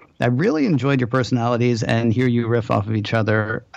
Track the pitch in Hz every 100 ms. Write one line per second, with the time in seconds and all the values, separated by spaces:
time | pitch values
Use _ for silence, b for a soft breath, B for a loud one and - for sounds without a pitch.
0 | B - 117 123 190 311 262 147 139 139
1 | 117 131 123 127 117 120 120 117 - 117
2 | 117 113 127 120 113 117 113 113 104 110
3 | 101 113 107 110 107 110 -